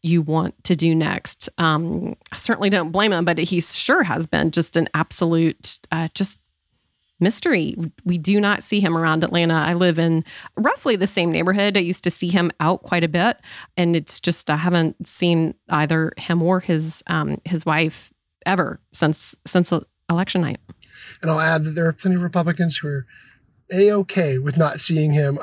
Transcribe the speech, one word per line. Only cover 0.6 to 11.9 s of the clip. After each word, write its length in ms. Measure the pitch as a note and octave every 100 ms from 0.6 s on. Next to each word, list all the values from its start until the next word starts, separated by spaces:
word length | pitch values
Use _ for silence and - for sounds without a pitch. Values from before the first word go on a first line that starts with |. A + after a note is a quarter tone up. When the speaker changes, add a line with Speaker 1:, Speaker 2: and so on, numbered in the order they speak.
Speaker 1:
to 120 | - E3+
do 200 | E3 D#3+
next. 540 | D3+ - - - - -
Um, 580 | E3 D3+ E3 - F#3 - -
I 60 | -
certainly 320 | - - G3
don't 220 | G3 D#3+
blame 200 | F3+ G#3+
him, 140 | F3 F3
but 120 | D#3
he 220 | E3+ F3
sure 440 | - - - F4
has 220 | G3 - E3
been 260 | D#3+ D#3+
just 260 | E3 E3 E3+
an 100 | -
absolute, 840 | D#3 E3 - E3 E3 E3 - - - -
uh, 160 | D#3+ E3
just 260 | - G3 - _ _ _ _ _ _ _ -
mystery. 560 | F3+ - F4 G#3 D3+ - E3 - -
We 120 | F3
do 220 | D#3 G#3
not 240 | G3+ G#3
see 160 | - G#3
him 180 | F#3 E3
around 280 | E3 D#3+ E3
Atlanta. 300 | F3 E3 D#3+
I 180 | D3+
live 260 | F3 F3+ E3
in 240 | E3 D#3+ - - - -
roughly 400 | A3 C5 D4 G#3
the 100 | G3
same 240 | F#3+ E3+
neighborhood. 440 | E3 F3 G3+ G3+ G3+
I 60 |
used 240 | F3